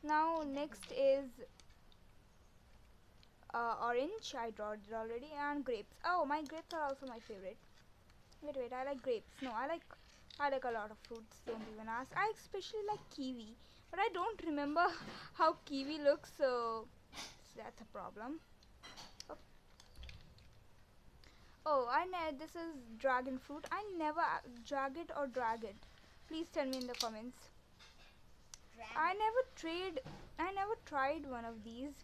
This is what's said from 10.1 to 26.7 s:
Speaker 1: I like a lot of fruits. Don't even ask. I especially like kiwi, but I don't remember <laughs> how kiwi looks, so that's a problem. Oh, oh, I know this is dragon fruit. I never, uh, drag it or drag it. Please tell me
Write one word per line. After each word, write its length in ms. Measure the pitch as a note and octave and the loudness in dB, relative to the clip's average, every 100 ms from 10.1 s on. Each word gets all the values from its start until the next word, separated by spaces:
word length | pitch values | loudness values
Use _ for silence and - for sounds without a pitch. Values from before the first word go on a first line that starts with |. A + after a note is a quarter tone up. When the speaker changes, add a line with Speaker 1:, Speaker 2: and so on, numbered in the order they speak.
| - - - | -20 -18 0
Speaker 1:
I 100 | C#4+ | 2
like 160 | C4+ B3 | 4 2
a 60 | |
lot 200 | A#3 G#3 | 0 -2
of 60 | G#3 - | -8 -12
fruits. 340 | A3+ A3 - - | -12 -12 -14 -6
Don't 160 | A3+ A3 | -4 -4
even 140 | G#3+ A3 | -8 -4
ask. 240 | A3+ C4 - | -4 -2 2
I 160 | G4+ G#4+ | 2 2
especially 460 | - G4 - A4 G4+ | -6 -6 -4 -4 -2
like 120 | G#4+ - | -2 -4
kiwi, 460 | - C4 B3 G#3+ A#3 - - - | -6 -4 -4 -10 -14 -20 -20 -8
but 100 | E4+ | 2
I 100 | A4 | 2
don't 280 | F4+ F#4+ G#4 E4 | 4 0 0 0
remember 400 | D4 C#4+ D#4 F4+ E4 - | 2 2 6 4 4 -8
<laughs> 220 | - - | -10 -12
how 220 | - G#4 - - | 6 6 6 -4
kiwi 320 | C#4 C4+ D#4 | -4 -2 4
looks, 320 | C#4+ D4 - - | 6 6 2 2
so 500 | C4+ B3 A#3 A3+ B3 - - - - - - A#3 | 4 4 2 -2 -6 -16 -16 -12 -12 -12 -18 -12
that's 240 | A3 - | -12 -12
a 40 | G#3+ | -12
problem. 540 | G#3+ F3+ G#3 A#3 D#4 - - - - - - - - - | -10 -10 -8 -8 -8 -10 -20 -20 -20 -18 -16 -16 -16 -12
Oh, 80 | - - - - - - - - - - - - - - - - - - - - - - - D#4 | -12 -12 -20 -20 -20 -18 -12 -12 -12 -14 -18 -20 -20 -20 -20 -20 -20 -20 -20 -20 -20 -20 -6 4
oh, 220 | C#4+ A#3+ | 6 6
I 140 | C#4 F4+ | 4 4
know 320 | F#4 D#4+ C4+ | 2 0 -2
this 140 | D#4 F4 | -6 -6
is 200 | E4 D4 A#3 A3+ | -6 -6 -10 0
dragon 400 | C#4 B3+ B3+ C4 | 4 4 2 -4
fruit. 280 | - D4 D4+ | -6 -8 -2
I 120 | F4 G#4 F4+ | -2 -2 0
never, 220 | D4+ D#4 | 0 2
uh, 180 | D#4+ E4 - A#3+ A3+ | 2 2 -4 -14 -4
drag 320 | C#4 C4+ C#4 | 0 0 -2
it 140 | E4+ - | -6 -2
or 100 | C#4 | 0
drag 360 | A#3+ A#3 A#3 | 2 0 0
it. 120 | G#3+ G3+ - - - - - | -4 -10 -16 -20 -20 -20 -8
Please 200 | D#4+ E4 | -6 -2
tell 120 | E4 | 0
me 120 | C4+ | 0